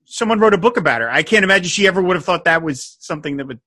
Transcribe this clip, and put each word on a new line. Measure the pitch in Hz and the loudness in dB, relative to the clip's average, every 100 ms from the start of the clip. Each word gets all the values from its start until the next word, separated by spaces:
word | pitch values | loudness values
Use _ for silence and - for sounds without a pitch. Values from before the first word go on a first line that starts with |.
| _ | _
someone | - 226 220 | -6 -2 2
wrote | 220 | 4
a | 202 | 4
book | 220 240 | 2 0
about | 156 117 | 0 0
her. | 117 | 0
I | 131 | -2
can't | 160 220 | 2 2
imagine | 190 196 175 | 4 2 0
she | 202 196 | 0 2
ever | 185 | 2
would | 180 175 | 0 0
have | 165 | -2
thought | 170 170 | -2 2
that | 165 | 0
was | 165 127 - - | 0 -8 -12 -16
something | - 156 151 139 | -12 -10 -8 -8
that | 135 | -10
would, | 117 | -14